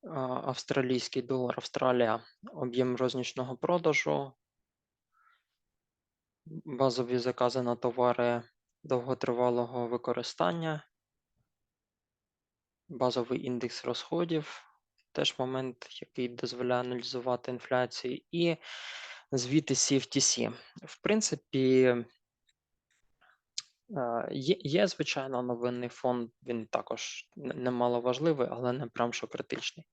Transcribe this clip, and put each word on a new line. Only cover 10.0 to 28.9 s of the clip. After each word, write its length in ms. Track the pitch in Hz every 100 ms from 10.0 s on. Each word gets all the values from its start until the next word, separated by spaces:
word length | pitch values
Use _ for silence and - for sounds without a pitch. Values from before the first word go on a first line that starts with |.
| 123 123 120 - 175 170 160 151 - _ _ _ _ _ _ _ _ _ _ _ _ _ _ _ _ _ _ _ _
базовий 580 | 139 127 123 117 123 -
індекс 400 | 123 120 - -
розходів, 760 | 120 - 165 170 165 151 - - _ _ _ _
теж 280 | - - -
момент, 600 | 127 131 131 117 - -
який 260 | - - 123
дозволяє 540 | 120 123 123 123 123
аналізувати 680 | 123 123 117 131 120 123 -
інфляцію, 720 | 127 - 127 123 - 127 123 _
і 260 | 170 170 160 - - - - - - -
звіти 420 | 135 123 147 151
C 220 | 131 - 139
F 200 | 123 -
T 20 |
C. 360 | - - 117 117 - -
В 180 | - -
принципі, 960 | - 214 214 143 _ 135 131 131 127 120 117 _ _ _ _ _ _ _ _ _ _ _ _ _ _ - - _ _ 196
е, 300 | 120 117 -
є, 240 | - 131 180
є, 280 | 143 160 202
звичайно, 560 | - 143 - 135 127
новинний 460 | 123 120 120 123 123
фон, 420 | - 131 123 117 _
він 220 | - 117 110
також 640 | - 113 113 - - - -
н-, 160 | 139
немаловажливий, 920 | - 127 123 123 120 123 127 160 151 123
але 220 | 117 127
не 140 | 127
прям 260 | 131